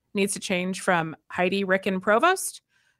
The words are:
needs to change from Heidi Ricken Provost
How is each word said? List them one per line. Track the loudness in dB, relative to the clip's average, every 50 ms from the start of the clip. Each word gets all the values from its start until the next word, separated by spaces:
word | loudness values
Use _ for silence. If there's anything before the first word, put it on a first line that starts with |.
| _ _ -2
needs | -2 0 0 -2
to | -4
change | -6 -4 -2 -2 -2 -4 -6 -4
from | 0 0 2 2 0 -2 -6 -12 _ -8
Heidi | -4 -2 0 0 0 0 0
Ricken | 2 0 0 2 0 -2 0
Provost | 2 2 4 4 4 4 2 2 -2 -8 -10 -12 _ _ _ _ _ _ _ _